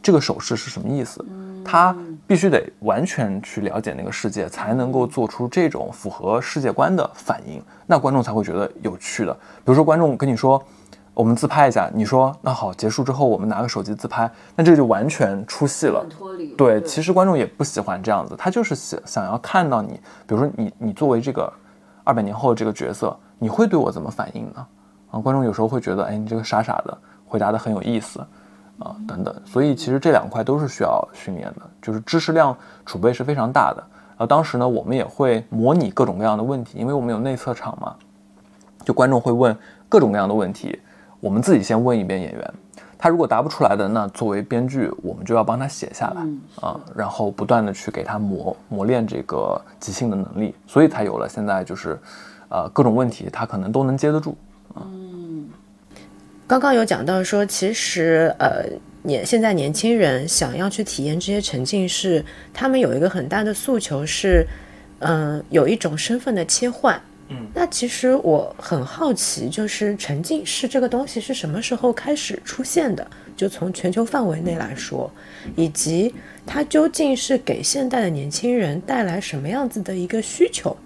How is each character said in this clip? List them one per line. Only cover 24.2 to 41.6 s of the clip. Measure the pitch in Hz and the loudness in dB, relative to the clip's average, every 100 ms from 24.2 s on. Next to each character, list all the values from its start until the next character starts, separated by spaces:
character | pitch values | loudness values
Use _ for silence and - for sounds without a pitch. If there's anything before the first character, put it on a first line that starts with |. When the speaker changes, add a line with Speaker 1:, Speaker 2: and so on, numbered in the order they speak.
| 107 | -8
Speaker 1:
应 | 117 110 | -10 -12
呢？ | - 127 _ _ _ _ | -14 -18 _ _ _ _
啊， | 113 | -4
观 | 117 135 | 0 2
众 | |
有 | 123 | 0
时 | 104 | 0
候 | 110 | 0
会 | 123 | 0
觉 | 104 | -2
得 | 95 - | -2 -2
：“哎， | 107 | -4
你 | 107 | -4
这 | |
个 | 113 | -6
傻 | 110 107 | -2 -2
傻 | 113 - - | 0 -4 -6
的， | - - - - | -12 -20 -20 -6
回 | 110 | -2
答 | 104 | 0
得 | 110 | 0
很 | 117 | -2
有 | 101 | -4
意 | 95 113 | -2 -4
思。” | - - - - - - - - | -4 -14 -16 -20 -20 -20 -20 -16
啊， | - 208 214 | -14 -12 -10
等 | 87 | -6
等， | - - | -6 -8
所 | - 123 | -4 2
以 | 147 | 2
其 | 131 - | 2 0
实 | 135 | 0
这 | 165 | 4
两 | 135 - | 4 2
块 | 117 | -4
都 | 113 147 | 0 0
是 | 143 | 0
需 | - | -2
要 | 87 57 - | 0 0 -2
训 | - - 90 | -8 -10 -10
练 | - - | -10 -14
的， | - - | -20 -14
就 | - | -6
是 | 110 | -6
知 | 110 165 | 0 0
识 | 156 | 2
量 | 160 147 123 - - - | 4 4 2 -12 -20 -12
储 | 92 | 0
备 | 110 | 0
是 | 127 | 2
非 | 131 | -2
常 | 143 113 | 0 2
大 | 139 87 - | 4 4 0
的。 | - - - | -10 -20 -20
然 | - | -6
后 | 117 | 2
当 | 143 | 4
时 | 160 127 | 4 0
呢， | 123 | 2
我 | 117 | 0
们 | - 127 | 0 -2
也 | |
会 | - - 135 113 110 | -2 0 2 2 0
模 | 113 120 | 0 4
拟 | 170 117 | 4 2
各 | 95 123 | 2 0
种 | 90 | 2
各 | |
样 | 107 107 | 0 0
的 | |
问 | 117 135 | -2 -4
题， | 113 - | -6 -6
因 | 120 | -2
为 | |
我 | 143 | -2
们 | 120 | -2
有 | 110 | -2
内 | 131 127 | -2 -4
测 | - 123 | -6 -6
场 | - - | -8 -8
嘛， | - - _ _ _ _ _ _ - _ - | -12 -12 _ _ _ _ _ _ -20 _ -2
就 | |
观 | 117 127 | 4 4
众 | 127 | 4
会 | 123 | 2
问 | 120 123 107 - - _ | 4 4 2 -8 -20 _
各 | 214 | 6
种 | 123 | 6
各 | 104 | 2
样 | 98 | 2
的 | 107 | 0
问 | 95 | 0
题， | 98 - - _ - - - | -4 -8 -10 _ -20 -20 -8
我 | 101 | -2
们 | 104 | 0
自 | 127 | 4
己 | 147 | 4